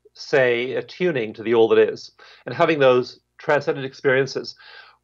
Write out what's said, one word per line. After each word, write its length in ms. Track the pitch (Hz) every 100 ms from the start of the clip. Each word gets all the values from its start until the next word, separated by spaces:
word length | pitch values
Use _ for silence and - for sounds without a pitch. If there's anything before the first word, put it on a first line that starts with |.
| _
say, 580 | - - 143 127 120 127
attuning 640 | 127 - - 180 139 110
to 80 | 107
the 100 | 107
all 160 | 117 113
that 220 | 110 107
is 220 | 110 - _ - - -
and 80 |
having 240 | 131 165 151
those 420 | 131 123 123 - _ _
transcendent 480 | - 147 147 143
experiences, 680 | 135 - 139 131 131 - - - - - - _